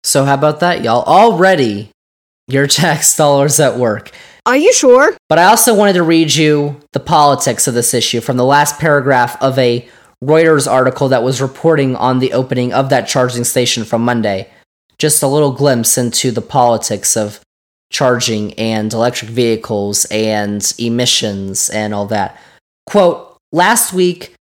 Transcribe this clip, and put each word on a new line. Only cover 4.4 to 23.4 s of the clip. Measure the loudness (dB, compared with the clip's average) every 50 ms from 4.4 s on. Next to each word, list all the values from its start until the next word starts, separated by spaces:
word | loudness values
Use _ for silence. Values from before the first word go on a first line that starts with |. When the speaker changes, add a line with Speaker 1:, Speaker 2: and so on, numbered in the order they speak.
| _
Speaker 2:
Are | 0 0
you | 2 2 2 2
sure? | 4 4 6 6 6 6 2 0 -4 _ _
Speaker 1:
But | 2 4
I | 6
also | 4 4 4 2 2 2
wanted | 4 2 2 2
to | 2
read | 2 2 2 2 2 2 0
you | 0 2 2 2 0 0 -4 -8 -12 _ _
the | -8 -8
politics | -2 0 2 4 4 4 2 2 -2 -4 -2 -2 -4
of | -2
this | -2 -2 -2 0 -2
issue | -2 -2 -2 -4 -4
from | -4 -4 -2
the | 0 2
last | 2 4 2 2 0 -2 -2
paragraph | 0 2 2 2 2 2 2 2 2 0 -2 -4
of | -4 -2 0 0
a | 0 0 0 -2 -6 -12 _ _ _ _ _ _
Reuters | -2 2 2 4 4 4 2 2 2 2
article | 2 2 2 0 0 -2 0 0
that | 0 0
was | 0 -2 -2 -2
reporting | -4 -6 -6 -2 0 0 2 2 0 -2 -2
on | -2 -2 0 0 0
the | 0 0
opening | -2 -2 -2 -2 -2 -2 -2 -2
of | -2 -2 0 0
that | 0 -2 -2 -2
charging | 0 0 0 0 -2 -4 -6
station | -2 -2 -2 -2 -2 -2 -6 -4
from | -4 -4 -2
Monday. | -2 -2 -2 -2 -2 -2 -4 -6 -8 -14 _ _ _ _ _ _ _ _ _ _
Just | -2 -2 -2 0
a | -2
little | 0 0 0 0 0
glimpse | 0 0 0 0 2 0 0 -2 -2 -2
into | -2 -2 -4 -2 -4 -2
the | -4 -4
politics | -8 -2 0 2 2 2 2 0 -2 -6 -8 -6 -4 -4 -2
of | -2 -4 -6 -8 -16 _ _ _ _ _ _ _ _ _ _
charging | -4 0 0 0 2 0 -2 -4 -4 -4 -6 -8 -6
and | -6 -4 -4 -2 -2 -4 -4
electric | -2 0 -2 -2 -2 -4 -12 -6
vehicles | -2 -2 0 0 0 -2 -4 -6 -6 -4 -4 -4 -4 -6 -6
and | -4 -4 -4 -2 -2 -2 -2 -4 -4 -6 -6 -6 -8 -6 -6
emissions | -6 -4 -2 -2 -2 -2 -2 -2 -4 -6 -6 -8 -8 -8 -6 -6 -6 -4
and | -4 -6 -6 -4
all | -4 -6 -4
that. | -4 -4 -4 -4 -6 -8 -18 -20 _ _ _ _ _ _ _ _
Quote, | -2 2 2 4 4 2 -2 -12 -20 _ _